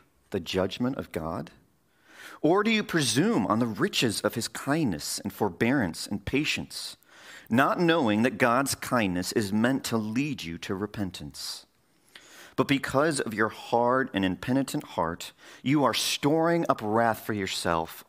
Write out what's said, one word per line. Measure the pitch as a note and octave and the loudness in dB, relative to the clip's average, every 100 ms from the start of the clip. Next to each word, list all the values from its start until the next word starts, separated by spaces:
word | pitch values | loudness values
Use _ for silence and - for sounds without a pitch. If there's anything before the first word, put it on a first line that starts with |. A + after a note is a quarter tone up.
| _ _ - | _ _ -8
the | G2 | -6
judgment | E2 F#2+ F#2+ - B2 - | -2 0 0 0 -4 -4
of | F2+ | -8
God? | E2+ D#2+ F#2 E3 - _ _ _ _ _ - - - | -8 -6 -6 -10 -16 _ _ _ _ _ -20 -20 0
Or | D3+ F#3+ | 2 4
do | G#3 | 4
you | G#3+ | 2
presume | G#3 E3+ B2+ A2 G#3 F#3 E2+ | 2 0 2 2 2 2 2
on | A2 | 2
the | A#2+ | 0
riches | G#2 D#3 - A#2+ G2 | 0 -2 0 0 0
of | G#2 A#2 | -2 -2
his | - | -6
kindness | - - D#3 C3+ D2+ - - | -6 -2 0 0 -2 -6 -6
and | G2+ | -6
forbearance | - G#2 F2 A2+ C#3 F#2 D#2 - | -2 -2 0 0 2 0 -4 -6
and | G#2 - | -8 -4
patience, | C3+ D3+ - - - - - _ - - - - | -2 -2 -4 -6 -10 -12 -14 _ -20 -20 -14 0
not | A#2+ E3 G#3+ | 4 4 4
knowing | E3+ E3 A#2+ G#2 | 4 4 4 4
that | B2 A2 | 2 4
God's | B2 B2+ C#3 - | 4 4 2 -4
kindness | - B2 G2+ F2 F2+ | -2 0 2 0 -2
is | - G#2 | -2 0
meant | G#2 A#2+ C#3 - | 2 2 0 -2
to | A#2 | -4
lead | G#2+ A2+ D3+ A#2+ | -2 -4 -4 -6
you | E2 E2+ | -10 -10
to | - F#2+ | -6 -6
repentance? | G#2 A2 F#2 - D2 - - - - _ _ _ _ - - - - - | -6 -6 -8 -8 -14 -12 -12 -12 -16 _ _ _ _ -20 -20 -20 -6 -2
But | C3 | 2
because | C#3 - C3+ D#3+ C#3 | 0 2 2 2 0
of | - | -2
your | G#2 A2 | 0 0
hard | - - A#2+ A#2+ C3 C3 | -2 0 2 4 2 0
and | F#2+ F#2 | 0 0
impenitent | F2 - C3 C3 D3 | 0 0 0 0 -6
heart, | - - E2 E2+ - - - - | -6 -4 -2 -4 -12 -16 -20 -6
you | B2 D3+ B2+ | 0 4 4
are | |
storing | A#2 - - C#3+ D#3+ E3 E3+ - | 2 -2 0 2 2 2 2 2
up | - | 0
wrath | G#2+ A2 A#2 A2 | 2 2 4 2
for | - | -2
yourself | G#2+ F#2 - F#2 E2 E2 - | -4 -2 -2 0 0 -2 -8